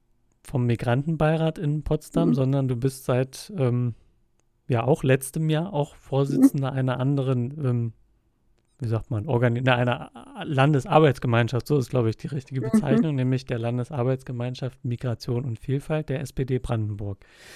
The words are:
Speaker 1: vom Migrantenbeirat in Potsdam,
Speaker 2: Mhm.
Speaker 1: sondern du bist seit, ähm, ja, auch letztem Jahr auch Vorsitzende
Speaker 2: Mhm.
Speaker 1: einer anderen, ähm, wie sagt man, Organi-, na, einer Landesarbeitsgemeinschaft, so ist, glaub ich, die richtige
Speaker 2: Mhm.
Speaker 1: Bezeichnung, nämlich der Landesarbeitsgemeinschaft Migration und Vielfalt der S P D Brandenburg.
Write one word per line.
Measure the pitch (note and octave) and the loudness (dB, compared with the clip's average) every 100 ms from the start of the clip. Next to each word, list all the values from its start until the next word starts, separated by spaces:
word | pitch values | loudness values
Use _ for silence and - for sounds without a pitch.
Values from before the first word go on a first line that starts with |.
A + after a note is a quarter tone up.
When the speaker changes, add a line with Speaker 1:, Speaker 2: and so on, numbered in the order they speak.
| _ _ _ _ | _ _ _ _
Speaker 1:
vom | - C3+ A#2+ | -6 -2 0
Migrantenbeirat | A#2 A#2+ B2 D3+ D#3+ D#3 D#3+ D#3+ - | 0 0 0 0 2 2 2 0 -2
in | C#3+ D3+ | -2 -2
Potsdam, | - C#3+ - - E3+ | -2 -4 -2 0 2
Speaker 2:
Mhm. | |
Speaker 1:
sondern | C3+ C3 C#3 C3+ | 2 2 2 0
du | A#2+ | 0
bist | C3+ - - | -2 -2 0
seit, | B2+ C3 - - G3+ | 0 0 -6 -8 -2
ähm, | B2+ A#2+ B2 - _ _ _ _ _ _ - | 0 2 -2 -4 _ _ _ _ _ _ -2
ja, | A#2 | 0
auch | A#2+ D#3 | 2 2
letztem | C3+ C3+ - D#3+ D#3 | 4 2 0 -4 0
Jahr | D#3 F#3 | 0 -2
auch | D3 D3 - | -4 -4 -8
Vorsitzende | - C3+ C#3 C#3 C4+ C#3+ C3+ | -4 -2 0 4 4 4 -2
Speaker 2:
Mhm. | C3 | -2
Speaker 1:
einer | C3 B2+ | 0 0
anderen, | C3 C#3+ C3 B2+ A#2+ D3+ | 0 0 0 0 -2 -2
ähm, | C3 A#2+ A#2 - _ _ _ _ _ _ _ - | -2 0 -2 -8 _ _ _ _ _ _ _ -8
wie | A#2 | -4
sagt | A2 - | -4 -4
man, | A2 D3+ | -6 -2
Organi-, | A#2+ A#2+ A#2 | 2 2 2
na, | C3 | 2
einer | B2 B2 C3 - - - - | 2 2 -2 -6 -18 -16 -12
Landesarbeitsgemeinschaft, | D#3+ C3+ C#3 D3 C3 D#3 D#3 B2+ B2+ A#2 A#2 A#2+ - | -2 4 4 4 4 6 6 4 2 2 2 0 0
so | D3 | 0
ist, | A#2+ | 0
glaub | C3 A2+ | 0 0
ich, | - | -2
die | E3+ | -6
richtige | D3 - C3 | -8 -6 -6
Speaker 2:
Mhm. | B2 | 0
Speaker 1:
Bezeichnung, | A3 C#3+ A3+ D#3+ C#3 | 2 4 2 2 0
nämlich | B2+ C3 C3 | 0 0 -2
der | A#2+ | -4
Landesarbeitsgemeinschaft | A#2 B2 A#2+ D3 B2 C3 C3 A#2+ B2 B2+ B2+ - | -2 -4 -4 -2 0 -2 -4 -8 -8 -6 -8 -6
Migration | B2 A#2+ B2+ A2+ - A#2+ | -6 -4 -4 -6 -4 -4
und | B2+ A2 | -4 -6
Vielfalt | - C#3 - D#3 D#3 | -4 -4 -2 -4 -4
der | C3 | -6
S | C3 | -6
P | - | -6
D | C3 B2+ | -2 -2
Brandenburg. | - A#2 G#2+ G#2 G2+ G2 - - - | -2 -2 -2 -6 -8 -10 -14 -20 -20